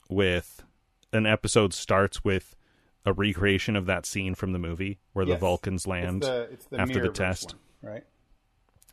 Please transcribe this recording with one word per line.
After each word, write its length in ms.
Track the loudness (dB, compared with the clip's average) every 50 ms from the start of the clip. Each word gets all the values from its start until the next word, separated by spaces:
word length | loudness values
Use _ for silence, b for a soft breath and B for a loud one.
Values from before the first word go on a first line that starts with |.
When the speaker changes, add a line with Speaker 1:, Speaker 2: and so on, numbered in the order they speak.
| _ -4
Speaker 1:
with, 540 | 0 2 2 2 2 0 -2 -6 -14 -20 -20 _ _ _ _ _ _ _ _ _ 0
an 140 | 2 4
episode 480 | 4 2 2 2 2 4 4 4 4 2
starts 480 | -2 -2 2 4 4 4 4 0 -2 -2
with 300 | 0 0 -2 -2 -6 -20 -20 _ _ _ _ _ _ _ _ -2 -2
a 40 | 0
recreation 640 | 2 2 0 0 2 2 4 4 2 2 0 -2
of 100 | 0 0
that 180 | 0 -2 -2 -2
scene 300 | -6 -6 -4 -4 -4 -4
from 180 | -4 -4 -2 -2
the 60 | -2
movie 400 | -4 -4 -6 -6 -6 -6 -8 -10 _ _ -4
where 120 | -2 0
the 80 | 0 2
Speaker 2:
Yes. 80 | 2
Speaker 1:
Vulcans 420 | 2 0 0 0 -2 -4 -4 -4 -4
Speaker 2:
It's 40 |
Speaker 1:
land 360 | -4 -4 -4 -4 -4 -2 -2 -2
Speaker 2:
the, 240 | -2 -2 -2 -4 -6
it's 140 | -12 -18 -18
the 140 | -10 -4 -2
Speaker 1:
after 140 | -2 0 0 0
the 80 | -2 -2
Speaker 2:
Mirrorverse 20 | -2
Speaker 1:
test. 400 | -2 -2 -2 -2 -4 -8 -12 -14 -20 _ _ _ _ -16
Speaker 2:
one, 100 | -14 -14
right? 100 | -14 -16 _ _ _ _ _ _ _ _ _ _ _ _ _ _ _ _ _